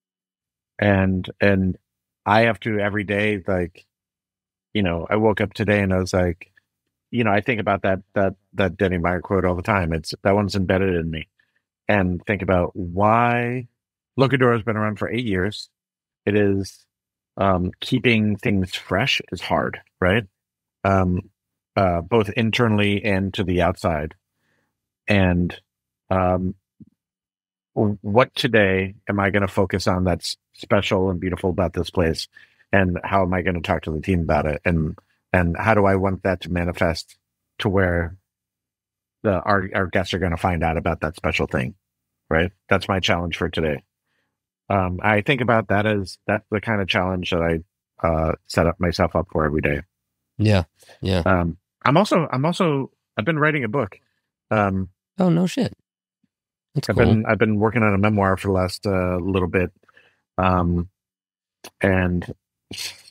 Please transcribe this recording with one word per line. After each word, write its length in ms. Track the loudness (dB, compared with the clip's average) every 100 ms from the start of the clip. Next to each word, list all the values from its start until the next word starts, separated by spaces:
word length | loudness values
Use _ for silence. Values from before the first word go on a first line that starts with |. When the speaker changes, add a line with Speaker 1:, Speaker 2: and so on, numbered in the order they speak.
| _ _ _ _ _ _ _ -2
Speaker 1:
and, 500 | 2 4 2 0 -4 0
and 360 | 2 2 0 -4 _ _ _ _
I 180 | 0 2
have 160 | 2 0
to 180 | -4 -2
every 260 | -2 -4
day, 380 | -2 -2 0 -2 -2
like, 380 | -2 -2 -8 _ _ _ _ _ _ _ _ _
you 100 | -2
know, 240 | 0 -2 -2
I 80 | 2
woke 240 | 2 2
up 120 | -2
today 280 | -2 0 2
and 100 | 2
I 60 | 0
was 140 | 0
like, 380 | 0 0 -2 -10 _ _ _ _ _ -8
you 140 | -2
know, 60 | 0
I 120 | 0
think 180 | 0 -2
about 220 | 0 -2
that, 180 | 0 -4 -4
that, 200 | -2 -2 -2 _
that 240 | -2 -2 0
Denny 180 | 0 0
Meyer 220 | -2 -2
quote 240 | -2 0
all 100 | 0
the 80 | -2
time. 300 | 0 0 0
It's, 220 | -4 -6 -4
that 120 | 0
one's 220 | 0 0 -2
embedded 380 | 0 0 0
in 160 | -2 -4
me. 180 | -6 -12 _ _ _ _ _ 0
And 360 | 2 2 -2 -4
think 140 | -4
about 340 | 0 0 0
why 920 | -4 -8 0 2 4 2 0 -4 -6 -10 _ _ _ _ 0
Locadoro 360 | 2 4 2
has 80 | 2
been 140 | 0 -2
around 200 | -2 -4
for 120 | -6
eight 160 | -4 -2
years. 420 | -2 -2 -6 -16 _ _ _ _ _
It 100 | 0 2
is, 500 | 2 0 -4 -12 _ _ _ _ _ -2
um, 340 | 0 2 0 -6
keeping 560 | -2 0 2 2 2 -2
things 380 | -2 0 -2
fresh 460 | -6 -4 -2 0 -4 -6
is 100 | -10
hard, 380 | -2 -2 -2 -6 -12 -2
right? 240 | 2 2 -2 _ _ _ _ _
Um, 460 | 0 2 2 0 -6 _ _ _ _ 0
uh, 240 | 0 0
both 300 | 0 0 0
internally 720 | -2 0 2 2 2 2 0
and 280 | 0 -2 -2
to 100 | -4
the 180 | -2 2
outside. 520 | 0 0 -2 -2 -4 -12 _ _ _ _ _ _ _ _ 0
And, 500 | 4 4 2 0 -6 _ _ _ _ -4
um, 440 | 0 0 0 -2 -8 _ -20 -20 _ _ _ _ _ _ _ _
w-, 240 | -2 -2 -2
what 320 | 0 2 2
today 600 | 0 2 4 4 2 -2 -6 -4
am 100 | 0
I 120 | 2
gonna 180 | 2 0
focus 380 | 0 0 0 0
on 180 | 0
that's 320 | 2 0 -4 -12 _
special 560 | -12 -2 0 2 0 0
and 80 | -2
beautiful 300 | -4 -2 -2
about 220 | 0 -2
this 180 | -2 -4
place? 380 | 0 0 0 -8 -16 -20 _ _
And 260 | 2 2 0
how 200 | -2 0
am 100 | 0
I 80 | 0
gonna 180 | -2 -2
talk 200 | -2 -4
to 60 | -2
the 100 | -4
team 200 | 0 0
about 260 | 2 0 0
it? 140 | -2
And, 320 | 0 0 -2 -6 _ _ _
and 240 | 0 0 0
how 180 | 2
do 120 | 4 4
I 100 | 2
want 260 | 0 -2
that 180 | -2 -2
to 100 | -4
manifest 640 | -4 -2 0 0 -2 -8 -20 _ _ _ -6
to 80 | -2
where 460 | 0 0 0 -4 -8 _ _ _ _ _ _ _ _ _ _
the, 180 | -2 0
our, 280 | 2 0 0
our 120 | -4 -4
guests 260 | -4 -4
are 60 | -4
gonna 180 | -2 -2
find 260 | -2 -2
out 140 | -2 -2
about 240 | -4 -4
that 160 | -6 -6
special 300 | -4 -2 -2
thing, 280 | -4 -6 -10 _ _ _ _ -2
right? 240 | 0 -2 -4 -4
That's 200 | -2 -2
my 120 | -2
challenge 360 | -2 -2 -4 -4
for 100 | -6
today. 340 | -2 -4 -4 -10 _ _ _ _ _ _ _ -4
Um, 320 | -2 -2 -2
I 200 | 0 2
think 180 | 2 0
about 280 | 2 0 2
that 180 | 0 0
as, 320 | -2 -4 -8 -4
that's 200 | -4 -2
the 100 | -4
kind 200 | -2 -2
of 60 | -2
challenge 420 | -2 -2 -2 -2
that 120 | 0
I, 640 | 0 -2 -4 _ _ _ -2
uh, 260 | 0 0 -4 -4
set 200 | 0 0
up 120 | 0
myself 380 | -2 0 0 -2
up 120 | -4
for 120 | -2
every 160 | 0 0
day. 200 | -2 -2 -8 _ _ _ _ -2
Speaker 2:
Yeah, 260 | 2 2 0 _ -20 -8
yeah. 220 | -2 0 2
Speaker 1:
Um, 300 | 2 0 -6 _ _
I'm 120 | 0 2
also, 320 | 2 0 0
I'm 140 | -2 -2
also, 440 | 0 0 -2 -4 _ _ -6
I've 80 |
been 140 | -2 0
writing 260 | 0 0
a 40 | -2
book. 300 | -2 -4 -8 _ _ _ _ -2
Um, 380 | 2 2 0 -6 _ _ 0
Speaker 2:
Oh, 100 | 2
no 180 | 2 0
shit! 280 | -2 -4 -6 _ _ _ _ _ _ _ _ _
That's 140 | -6 0
Speaker 1:
I've 80 | 4
Speaker 2:
cool. 80 |
Speaker 1:
been, 220 | 4 4 2
I've 120 | 2
been 200 | 2 2
working 240 | 0 2
on 100 | 2
a 60 | 2
memoir 380 | 2 2 2 2
for 100 | 0
the 40 |
last, 320 | 0 0 -4 -2
uh, 300 | 0 0 -2
little 300 | 0 0 0
bit, 220 | 0 -2 -6 _ _ _ _ _ 0
um, 500 | 2 2 2 0 -4 _ _ _ _ _ _ _ -20 -2
and, 500 | 0 2 0 -2 -4 -12 _ _ -20 -14 -14 -14 -6